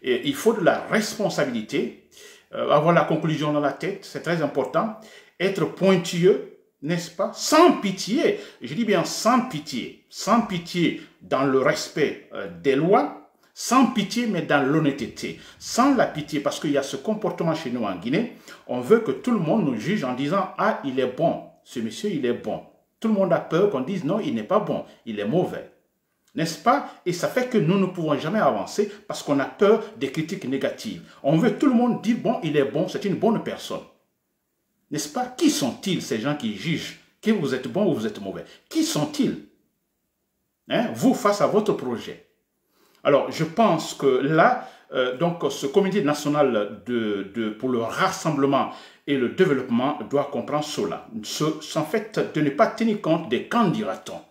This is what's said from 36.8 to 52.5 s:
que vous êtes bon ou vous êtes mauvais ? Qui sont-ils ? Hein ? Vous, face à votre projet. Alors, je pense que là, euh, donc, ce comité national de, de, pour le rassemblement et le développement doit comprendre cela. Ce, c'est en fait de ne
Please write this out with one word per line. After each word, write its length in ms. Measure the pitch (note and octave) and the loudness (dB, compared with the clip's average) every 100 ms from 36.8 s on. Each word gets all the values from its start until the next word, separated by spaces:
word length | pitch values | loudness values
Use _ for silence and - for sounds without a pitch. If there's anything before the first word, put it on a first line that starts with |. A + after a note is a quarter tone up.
| - - _ _ | -6 -14 _ _
que 100 | - | 0
vous 240 | A3 C#3 | 0 0
êtes 140 | C3 B2 | -2 -2
bon 220 | A#2 G3+ | 0 0
ou 40 | |
vous 120 | B2+ A2 | 0 -4
êtes 140 | G#2 | -6
mauvais ? 240 | G2 F2 - - _ | -10 -10 -14 -20 _
Qui 160 | D#4+ | -2
sont-ils ? 600 | D#4 D3+ D3 - G3+ - - _ _ _ _ _ _ _ _ _ _ _ - | 0 -2 -4 0 0 0 -12 _ _ _ _ _ _ _ _ _ _ _ -4
Hein ? 200 | - A#3+ | -2 0
Vous, 200 | - - | 2 2
face 260 | - G3+ G3+ | 4 2 2
à 60 | C#3 | 4
votre 280 | G#3+ - | 4 2
projet. 520 | - B2 A2 - - _ _ _ _ _ _ _ _ | 0 -2 -6 -8 -16 _ _ _ _ _ _ _ _
Alors, 300 | C3+ C#3+ - | 2 4 2
je 120 | C3+ | -4
pense 500 | D#3+ - A3 E3 - | -4 2 4 4 -2
que 120 | - C#3 | 0 2
là, 600 | B2+ C#3+ D#3+ G#3 B3 - - _ | 4 4 6 6 4 -4 -20 _
euh, 240 | D3+ B2+ B2+ | -2 -2 0
donc, 260 | E3+ E3+ D3 | -2 0 -4
ce 160 | - C#3 | -2 0
comité 360 | G3+ F#3+ G3+ | 2 2 2
national 800 | D3 D3 C#3+ D3 C#3 A2+ G#2 G#2+ | 0 0 0 2 4 2 -2 -6
de, 460 | B2 A#2+ A2 G2+ F#2+ | -4 -2 0 -2 -4
de, 140 | A#2 A2 | -4 -4
pour 220 | G#2+ C3 | -4 -2
le 80 | A#2+ | -2
rassemblement 920 | A2+ C#3 F3+ F3 E3+ C#3+ C#3 C3+ A2+ - - - - | -2 0 -2 0 -2 2 2 2 0 -6 -20 -16 -2
et 100 | C#3 | 0
le 140 | A#2 | 0
développement 680 | A2 F3+ C3+ - A#2 C3 D3 G2 | 2 4 4 2 0 0 -2 -2
doit 140 | C#3+ | -2
comprendre 400 | C#3 A#2+ - D3 | -2 -4 -4 -4
cela. 440 | D3 - G2 D#2 - A2+ | -4 -4 -4 -4 -10 -12
Ce, 220 | G#2 - D#3 - | -10 -4 -2 -4
c'est 160 | - A2 | -6 -6
en 60 | |
fait 500 | G#2 A3+ G#3+ - - | -2 -4 -4 -4 -4
de 60 | D#3+ | 0
ne 80 | D3+ | -2